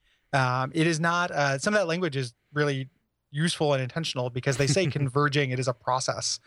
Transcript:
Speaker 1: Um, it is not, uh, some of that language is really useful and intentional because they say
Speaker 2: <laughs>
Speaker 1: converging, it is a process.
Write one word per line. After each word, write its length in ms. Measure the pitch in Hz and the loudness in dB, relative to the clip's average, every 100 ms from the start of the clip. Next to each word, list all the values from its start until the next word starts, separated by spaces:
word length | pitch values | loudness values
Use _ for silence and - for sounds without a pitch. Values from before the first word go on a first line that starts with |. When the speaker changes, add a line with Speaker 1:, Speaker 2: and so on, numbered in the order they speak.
| _ _ _ | _ _ _
Speaker 1:
Um, 400 | 139 127 127 131 | 0 2 0 -2
it 120 | 156 160 | 0 0
is 120 | 156 | 2
not, 320 | 170 175 175 | 0 0 0
uh, 280 | 160 143 135 | 0 0 0
some 160 | 208 | 0
of 60 | 208 | 2
that 60 | 175 | 2
language 300 | 170 175 139 | 0 -2 -2
is 160 | 123 - _ | -6 -10 _
really 340 | 147 147 135 131 _ _ _ _ | -2 0 0 -6 _ _ _ _
useful 440 | 143 170 - 151 | -2 -2 2 2
and 80 | 135 | 2
intentional 480 | 127 165 160 131 123 | 0 -4 -6 -4 -4
because 260 | 123 139 131 | -2 -2 2
they 100 | 139 | 2
say 200 | 165 175 | 4 2
Speaker 2:
<laughs> 40 | |
Speaker 1:
converging, 600 | 147 139 139 147 143 135 | 0 0 2 2 2 0
it 80 | 127 | 0
is 100 | 123 | -2
a 60 | |
process. 680 | 123 - 127 - 107 - - | -2 -2 -2 -2 -4 -4 -6